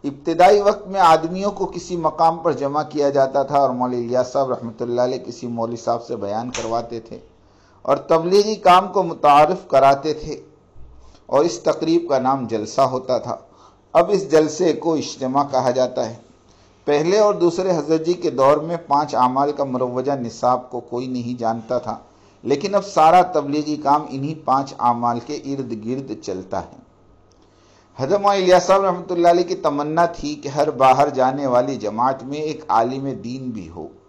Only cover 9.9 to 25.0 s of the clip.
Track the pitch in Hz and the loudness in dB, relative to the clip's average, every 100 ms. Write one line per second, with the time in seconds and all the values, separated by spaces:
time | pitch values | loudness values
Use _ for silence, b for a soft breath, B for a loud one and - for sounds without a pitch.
9.9 | 139 160 147 156 139 - _ _ - - | 4 -2 -6 -8 -12 -16 _ _ -20 -20
10.9 | - b b - 135 165 170 156 151 160 | -20 b b -2 0 2 -2 -4 -2 0
11.9 | 170 170 135 127 135 117 113 110 - 131 | 0 2 0 0 -2 -2 -6 -4 0 0
12.9 | 127 127 123 120 - _ b b b _ | 0 -2 -4 -4 -10 _ b b b _
13.9 | 160 180 196 156 156 156 151 180 147 165 | 0 2 0 4 4 4 0 0 0 -2
14.9 | 156 - - 127 139 139 131 127 123 123 | -2 -4 -8 -2 -2 0 0 0 0 0
15.9 | 127 113 113 _ _ _ b b _ - | -2 -6 -8 _ _ _ b b _ 0
16.9 | 147 160 208 208 180 175 175 185 170 147 | 0 2 4 4 4 0 2 -2 -2 0
17.9 | 160 160 175 170 135 135 151 156 170 - | 0 0 -2 -2 2 2 2 -2 -8 -2
18.9 | 143 - 120 127 131 139 143 135 127 127 | -2 0 0 0 2 -2 -2 -4 -2 -2
19.9 | 123 127 135 117 110 123 123 - 123 - | -2 -4 -4 -6 -2 0 0 -4 -12 -8
20.9 | 123 131 127 120 123 113 117 107 127 - | -8 -6 -6 -6 -4 -4 -4 -4 -6 -4
21.9 | 107 - b b b - 139 190 202 190 | -12 -14 b b b -4 -2 0 -2 0
22.9 | 165 156 180 180 156 139 151 147 147 131 | 4 6 6 4 0 -2 -4 -4 -4 0
23.9 | 147 151 131 139 156 - 131 139 - 120 | 0 -2 -8 -8 -8 -2 -2 -2 -2 -2
24.9 | 120 | 0